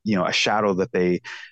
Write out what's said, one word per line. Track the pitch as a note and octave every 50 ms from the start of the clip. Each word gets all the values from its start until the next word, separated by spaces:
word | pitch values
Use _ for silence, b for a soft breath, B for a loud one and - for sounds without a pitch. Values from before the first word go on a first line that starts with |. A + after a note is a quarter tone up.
| -
you | G#2+ G#2
know, | F#2 F2+
a | -
shadow | - - - A#2+ G#2+ G#2+ G#2+ G2+ F#2+
that | F2+ F#2+ -
they, | - F#2+ F2+ F2+ F2+ E2+ B B B B B B